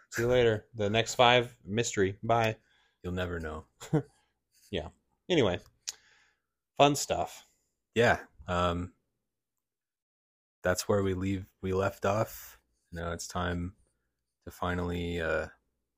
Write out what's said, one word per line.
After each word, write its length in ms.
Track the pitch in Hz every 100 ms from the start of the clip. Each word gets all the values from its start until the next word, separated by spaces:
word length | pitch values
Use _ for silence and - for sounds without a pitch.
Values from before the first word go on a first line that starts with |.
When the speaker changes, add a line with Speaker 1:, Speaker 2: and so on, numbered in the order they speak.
| _
Speaker 1:
See 100 | -
you 60 | 120
later. 360 | 123 117 107 - 113
The 140 | 101
next 260 | 110 113 -
five, 380 | 120 123 120 - 87
mystery. 520 | 107 117 - 95 98
Bye. 320 | 113 113 110 110 _ _ _ _
Speaker 2:
You'll 100 | 90
never 260 | 92 90 85
know. 260 | 80 80 - - -
Speaker 1:
<laughs> 120 | 151 - _ _ _ _ _ _
Yeah. 160 | 92 78 - _ _ -
Anyway, 300 | 175 104 87 - _ - - _ _ _ _ _ _ _ -
fun 180 | 143 147
stuff. 500 | - 85 85 - - _ _ _ _
Speaker 2:
Yeah. 260 | 110 117 82 - - -
Um, 460 | 87 87 87 90 - _ _ _ _ _ _ _ _ _ _ _ _ _ _ _ _
that's 240 | 87 92 -
where 160 | 101
we 100 | 98
leave, 320 | 92 95 98 101 _
we 120 | 95
left 320 | 95 98 - 101
off. 520 | 104 113 - - - _ _ _
Now 200 | 85 85
it's 160 | 85 -
time 460 | 90 90 87 90 - _ _ _ _ _ _ -
to 60 |
finally, 680 | - 90 90 87 87 85 85
uh, 260 | 80 80 78 - _ _ _